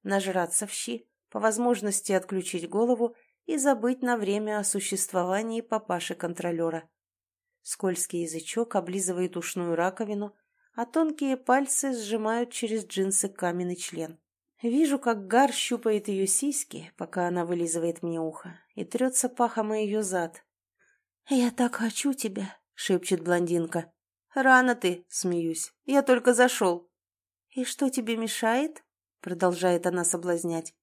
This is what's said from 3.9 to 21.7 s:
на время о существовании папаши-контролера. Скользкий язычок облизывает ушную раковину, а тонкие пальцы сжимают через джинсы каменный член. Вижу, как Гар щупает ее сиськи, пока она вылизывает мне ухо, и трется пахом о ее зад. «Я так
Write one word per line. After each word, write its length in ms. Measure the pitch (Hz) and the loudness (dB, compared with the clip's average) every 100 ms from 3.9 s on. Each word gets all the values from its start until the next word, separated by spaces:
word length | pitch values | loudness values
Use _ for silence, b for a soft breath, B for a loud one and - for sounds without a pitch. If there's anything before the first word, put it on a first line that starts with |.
| 254 | 0
на 140 | 247 240 | 0 0
время 420 | 196 208 214 214 | 0 0 0 -2
о 60 | |
существовании 960 | 202 202 - 190 - 185 180 196 226 226 | 0 -2 -2 -4 -2 0 0 0 -2 -6
папаши-контролера. 1300 | 226 220 214 175 170 175 170 175 175 165 165 160 160 _ _ _ _ _ _ _ | -2 -4 -2 -4 -4 -6 -6 -4 -4 0 -2 -2 -10 _ _ _ _ _ _ _
Скользкий 600 | - - 190 180 - 175 | -12 -4 -2 -2 -4 -4
язычок 520 | 170 160 160 226 233 | -4 -6 -6 -4 -2
облизывает 600 | 208 175 190 180 180 185 180 | -2 -2 -4 -2 -2 -2 -4
ушную 400 | 170 185 175 165 | -6 -4 -2 0
раковину, 580 | 180 185 214 208 208 _ _ _ _ | 0 -2 -6 -4 -6 _ _ _ _
а 120 | - 233 | -8 -2
тонкие 500 | 320 320 302 277 262 | 2 0 0 -2 -2
пальцы 560 | 262 262 269 - 277 | 2 2 2 -2 -2
сжимают 580 | 247 208 214 220 233 240 | -4 -4 -2 -2 -2 -4
через 360 | - 226 220 - | -4 -2 -2 -4
джинсы 420 | 196 190 190 196 | -2 0 0 -2
каменный 480 | - 180 175 180 175 | -2 -2 -2 -4 -6
член. 420 | - 165 160 165 _ _ _ _ | -8 -8 -10 -10 _ _ _ _
Вижу, 360 | 233 254 311 277 | 0 2 4 2
как 280 | 240 220 190 | 0 -2 2
Гар 260 | 233 277 | 4 4
щупает 560 | - - 233 233 214 208 | 2 -2 -2 0 0 0
ее 180 | 190 190 | -2 0
сиськи, 680 | - 277 277 - - 160 _ | 0 0 -4 -8 -12 -14 _
пока 300 | 170 185 175 | -6 -2 0
она 180 | 180 | 0
вылизывает 580 | 170 175 170 165 170 170 | -2 -2 -2 0 -2 -2
мне 180 | 170 165 | -4 -4
ухо, 400 | 160 160 180 165 _ | -4 -6 -16 -20 _
и 100 | - | -12
трется 440 | 175 240 262 254 247 | -6 0 0 0 -2
пахом 440 | 247 240 233 214 | 0 0 0 -2
о 40 | 214 | 0
ее 260 | 208 214 | 0 -2
зад. 420 | 196 185 165 - _ _ _ _ _ _ _ _ - | 0 -2 -2 -8 _ _ _ _ _ _ _ _ 0
«Я 220 | 262 240 | 2 2
так 260 | 240 240 | 2 0